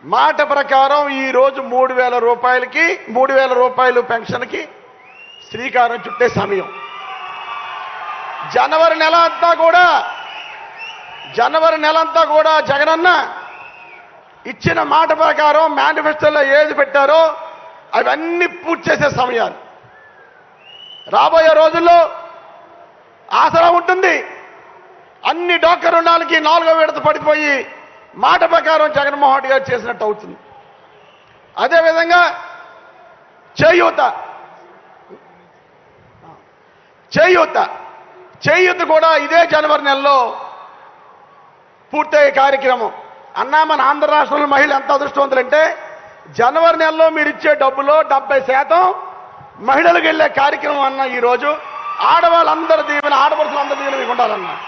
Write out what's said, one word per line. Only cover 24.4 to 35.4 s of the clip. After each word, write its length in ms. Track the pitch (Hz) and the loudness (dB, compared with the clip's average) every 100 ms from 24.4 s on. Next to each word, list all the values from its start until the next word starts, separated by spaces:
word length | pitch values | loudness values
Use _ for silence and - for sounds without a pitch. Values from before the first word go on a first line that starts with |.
| - - - - - - - _ - | -20 -20 -20 -20 -20 -20 -20 _ -6
అన్ని 300 | 320 349 339 | -4 -2 0
డోక్రా 320 | 320 349 339 | 2 2 2
రుణాలకి 500 | 339 330 339 330 330 | 0 2 0 0 -2
నాలుగో 320 | 302 339 330 | 2 0 2
విడత 260 | 320 311 302 | 2 0 0
పడిపోయి, 560 | 277 302 302 302 302 277 - - - - _ | -2 -2 0 0 0 -2 -4 -16 -20 -20 _
మాట 260 | - 214 349 330 | -4 0 2 2
ప్రకారం 420 | 330 311 320 302 | 0 0 0 0
జగన్మోహన్ 440 | 277 285 285 285 269 | 0 -2 2 2 2
రెడ్డి 120 | 262 | 0
గారు 160 | 269 269 | -2 -2
చేసినట్టు 340 | 247 220 240 | -6 -6 -6
అవుతుంది. 320 | 214 208 180 - - - - _ _ _ _ _ _ _ _ - | -4 -6 -10 -20 -20 -20 -20 _ _ _ _ _ _ _ _ -4
అదేవిధంగా 640 | - 330 320 330 330 349 339 - - - - - - - - - _ _ _ - | 2 4 4 2 2 4 4 0 -14 -20 -20 -20 -20 -20 -20 -20 _ _ _ 0
చేయూత, 440 | 302 349 339 320 254 - - - - - - - _ - _ 190 _ _ | 2 4 2 0 -2 -2 -14 -18 -20 -20 -20 -20 _ -20 _ -20 _ _